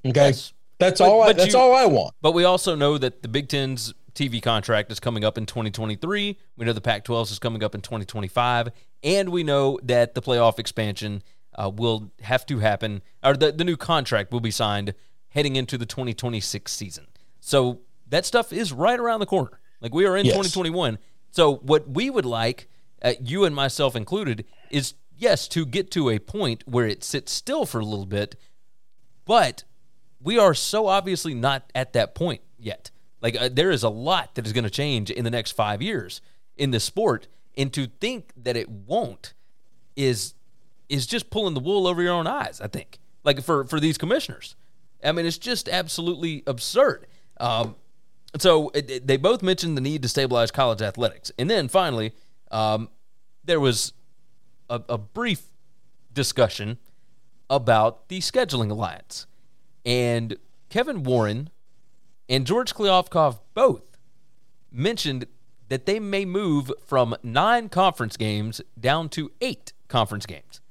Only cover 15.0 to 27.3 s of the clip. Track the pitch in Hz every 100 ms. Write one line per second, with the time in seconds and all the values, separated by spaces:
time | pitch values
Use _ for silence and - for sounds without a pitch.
15 | - - - 147 147 131 123 127 117 -
16 | 127 110 123 113 - 104 - - 101 -
17 | - - - - - 139 127 123 - -
18 | - 147 - 240 - 175 208 131 185 247
19 | 233 220 202 190 131 - - - 117 147
20 | 196 185 196 196 190 185 165 175 143 107
21 | - - - - 160 135 139 156 139 139
22 | 262 254 127 117 117 - - - - -
23 | 123 117 123 180 185 143 135 - 139 117
24 | 104 202 175 107 - - - 143 127 -
25 | - - 233 170 - 165 147 185 185 185
26 | 135 110 - 208 160 117 - 120 113 101
27 | - 139 -